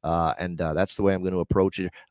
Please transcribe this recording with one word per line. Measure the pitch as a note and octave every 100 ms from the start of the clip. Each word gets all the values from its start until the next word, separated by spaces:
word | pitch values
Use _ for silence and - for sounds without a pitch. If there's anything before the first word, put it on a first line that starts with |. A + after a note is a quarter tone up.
uh, | D#2+ E2+ D#2+ -
and, | F2+ E2+
uh, | E2
that's | D#2 G2+
the | -
way | G2
I'm | F#2+
gonna | F#2 F#2
approach | E2+ G2+ F#2+ -
it. | F2+ - -